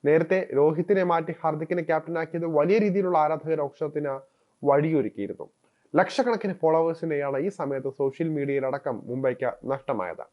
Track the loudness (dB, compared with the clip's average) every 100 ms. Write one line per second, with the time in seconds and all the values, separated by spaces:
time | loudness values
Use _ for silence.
0 | 6 4 4 0 0 2 2 2 2 2
1 | 4 0 -2 -4 -4 -4 -4 -4 0 -2
2 | -2 -6 -4 -6 0 2 4 4 4 2
3 | 2 2 2 0 -2 -2 -2 -4 -6 -4
4 | -4 -6 -10 _ _ _ 2 4 4 0
5 | -2 -4 -8 -8 -12 _ _ _ _ 2
6 | 2 0 0 0 -2 -2 2 2 0 -2
7 | -4 -2 -2 -2 -4 -4 -6 -4 -6 -2
8 | -4 -2 -4 -2 -2 -2 -2 -4 -6 -8
9 | -6 -2 -2 0 -4 -4 -6 -6 -4 -6
10 | -4 -8 -14